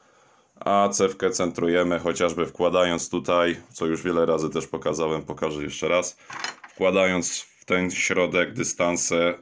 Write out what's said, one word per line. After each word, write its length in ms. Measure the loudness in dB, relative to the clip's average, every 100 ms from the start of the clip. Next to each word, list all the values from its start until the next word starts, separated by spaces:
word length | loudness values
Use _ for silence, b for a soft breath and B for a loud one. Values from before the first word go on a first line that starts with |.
| b b b b b -8
a 240 | 0 2 2
cewkę 420 | 2 0 0 -2
centrujemy 680 | 0 -2 0 0 2 2 0
chociażby 480 | -2 0 0 0 -4
wkładając 640 | 0 2 4 2 0 -2
tutaj, 460 | -4 0 2 2 0 -8
co 140 | -6 -2
już 160 | -2
wiele 240 | 0 2 2
razy 240 | 2 0
też 160 | -4 -6
pokazałem, 560 | -6 -4 -2 0 -2
pokażę 400 | -4 -6 -4 -4
jeszcze 260 | -8 -4 0
raz, 280 | 0 0 -10 B B B B -16
wkładając 720 | -2 2 4 4 2 -2 -6
w 240 | -12 -16
ten 260 | -2 0 0
środek 640 | -2 -2 2 2 2 0
dystanse 840 | -2 -6 0 0 0 0 2 0 0